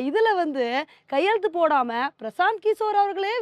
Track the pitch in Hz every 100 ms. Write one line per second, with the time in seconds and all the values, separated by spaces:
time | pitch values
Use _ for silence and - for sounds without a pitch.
0 | 254 349 453 392 330 277 240 254 311 -
1 | - 277 359 440 403 339 330 294 240 233
2 | 269 - 220 - 370 440 427 427 427 403
3 | 403 381 392 480